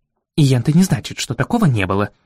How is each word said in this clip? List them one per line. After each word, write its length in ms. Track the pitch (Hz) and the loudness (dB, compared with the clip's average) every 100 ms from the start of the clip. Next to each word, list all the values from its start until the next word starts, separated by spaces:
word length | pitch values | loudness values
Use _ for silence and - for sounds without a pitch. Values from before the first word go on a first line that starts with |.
| _ _ _ - | _ _ _ 0
«И 160 | 139 | 2
это 240 | 127 120 156 | 2 2 2
не 60 | |
значит, 360 | 190 110 - - | 2 -2 -6 -10
что 160 | - | -8
такого 320 | 117 135 233 180 | -6 -4 0 0
не 200 | 113 92 | 0 0
было», 240 | 98 101 _ | -2 -4 _